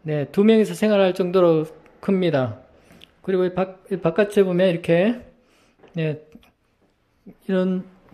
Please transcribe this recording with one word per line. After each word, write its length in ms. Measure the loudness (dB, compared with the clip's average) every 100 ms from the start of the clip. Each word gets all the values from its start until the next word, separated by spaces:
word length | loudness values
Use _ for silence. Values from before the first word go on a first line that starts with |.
네, 220 | -6 -6 -4
두 100 | 2
명이서 320 | 4 4 2
생활할 400 | 0 0 2 2
정도로 520 | 0 0 4 4 2 -2 -10 -20 _
큽니다. 580 | -4 0 0 0 -2 -8 _ _ _ -20 -20 _
그리고 220 | -4 -2
이 100 | -2
바-, 220 | -2 -6 -8 -10
이 60 | -4
바깥에 440 | -2 0 0 2
보면 280 | 2 2 0
이렇게, 500 | 0 0 0 0 -2 -12 _ _ _ _ _ -14
네, 300 | -8 -6 -8 -14 -20 _ _ _ _ _ _ _ _ -20 -16 -4
이런 380 | -2 -2 -4 -8 _ _